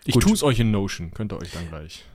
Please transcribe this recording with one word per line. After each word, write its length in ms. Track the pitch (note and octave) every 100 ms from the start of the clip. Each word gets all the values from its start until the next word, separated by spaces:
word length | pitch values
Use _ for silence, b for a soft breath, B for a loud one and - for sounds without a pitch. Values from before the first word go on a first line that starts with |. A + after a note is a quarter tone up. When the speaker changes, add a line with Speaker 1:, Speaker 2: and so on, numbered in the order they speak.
| -
Speaker 1:
Ich 80 |
Speaker 2:
Gut. 100 | B2
Speaker 1:
tu's 200 | A#2+ G#3+
euch 160 | D3 A2+
in 120 | A2+
Notion, 400 | G#2 G2 - E2+
könnt 220 | - G#2
ihr 40 | G2
euch 140 | F2
dann 160 | E2+ E2+
gleich 380 | D#2+ D#2 - -